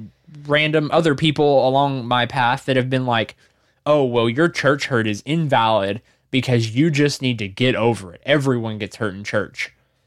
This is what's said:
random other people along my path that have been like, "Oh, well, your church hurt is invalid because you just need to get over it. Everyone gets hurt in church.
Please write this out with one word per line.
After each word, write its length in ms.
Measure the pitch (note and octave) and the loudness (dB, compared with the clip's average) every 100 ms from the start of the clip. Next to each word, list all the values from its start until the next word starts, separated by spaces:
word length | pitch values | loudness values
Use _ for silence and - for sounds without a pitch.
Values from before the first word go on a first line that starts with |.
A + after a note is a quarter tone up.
| G#2+ _ _ D3 C#3+ | -20 _ _ -18 -2
random 420 | D3 D#3 D#3 D3 | 0 2 0 2
other 220 | D#3+ D#3+ C3+ | 2 2 2
people 520 | D#3+ C#3+ D3 C3+ B2+ | 0 2 4 4 4
along 380 | C3+ C#3+ C3+ A#2+ | 2 0 -2 -2
my 180 | B2 A#2 | 0 0
path 400 | C#3 A#2+ C3 - | 0 0 0 0
that 100 | C3 | -2
have 120 | B2+ | 0
been 160 | C3 | -2
like, 320 | B2+ A2+ G#2 - _ _ _ _ | 0 -2 -2 -8 _ _ _ _
"Oh, 200 | C#3+ D3+ | 0 2
well, 240 | C3 A#2 A#2 | 2 2 0
your 200 | A#2+ E3+ | 2 0
church 380 | - C#3 C#3+ - | 2 0 0 0
hurt 220 | A#2+ A2 | -2 0
is 120 | G#2 - | -4 -4
invalid 760 | E3 D3+ B2+ A2+ G#2+ G2 G#2+ - _ _ | -2 0 2 2 2 0 -4 -10 _ _
because 400 | C3 B2+ A#2+ A2 | -2 0 0 0
you 180 | A#2 E3+ | 0 0
just 300 | C#3+ D3 - | 2 0 0
need 180 | B2+ A2+ | -4 -4
to 80 | G2 | -8
get 260 | G2 B2+ | -2 0
over 400 | G2+ A#2 G2 F#2 | 2 0 0 -8
it. 80 | - | -12
Everyone 540 | - D3 C3+ B2 A2+ G#2+ | -2 0 0 -2 -4 -8
gets 180 | G2+ - | -10 -6
hurt 180 | G#2+ | -6
in 100 | F#2+ | -6
church. 480 | G2+ G#2+ E2 - - _ _ _ | -6 -4 -4 -8 -12 _ _ _